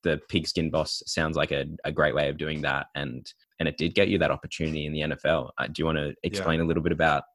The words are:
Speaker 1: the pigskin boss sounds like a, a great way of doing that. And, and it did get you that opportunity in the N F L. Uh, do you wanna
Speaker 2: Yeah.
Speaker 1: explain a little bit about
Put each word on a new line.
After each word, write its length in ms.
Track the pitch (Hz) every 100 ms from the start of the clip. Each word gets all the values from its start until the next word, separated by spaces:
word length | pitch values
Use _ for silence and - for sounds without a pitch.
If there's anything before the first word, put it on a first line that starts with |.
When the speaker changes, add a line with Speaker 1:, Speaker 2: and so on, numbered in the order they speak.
Speaker 1:
the 180 | 87 76 -
pigskin 420 | - 80 - 80
boss 320 | 78 76 - -
sounds 300 | - 78 76
like 140 | 73
a, 120 | 71 71 80
a 80 | -
great 220 | 76 76
way 140 | 65 71
of 80 | 71
doing 240 | 76 78
that. 240 | 73 69 69
And, 320 | 71 69 62 - - _ _
and 100 | 82
it 80 | -
did 180 | 82
get 140 | 92 95
you 100 | 98
that 120 | 76
opportunity 560 | 67 - - 78 78 76
in 60 |
the 100 | 76
N 100 | 76
F 120 | 73
L. 280 | 73 78 62 -
Uh, 80 | 65
do 80 | 78
you 80 | 80
wanna 220 | 78 73
Speaker 2:
Yeah. 40 | -
Speaker 1:
explain 380 | 87 101 87 80
a 40 |
little 180 | 82 82
bit 100 | 82
about 320 | 80 80 73 -